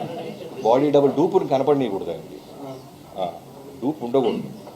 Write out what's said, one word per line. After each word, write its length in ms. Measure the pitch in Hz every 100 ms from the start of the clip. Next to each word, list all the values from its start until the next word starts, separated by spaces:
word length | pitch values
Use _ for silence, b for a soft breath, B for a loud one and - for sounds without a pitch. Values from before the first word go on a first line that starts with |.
| - - - - - - 107
బాడీ 240 | 127 147
డబుల్ 220 | 143 139 127
డూపుని 280 | 170 190 139
కనపడనీయకూడదండి. 840 | 135 135 143 123 95 85 85 - - - - 87 82 - - - 101
ఆ, 40 | 90 82 - - - -
డూప్ 220 | 127 156 120
ఉండకూడదు. 560 | 131 117 87 - - -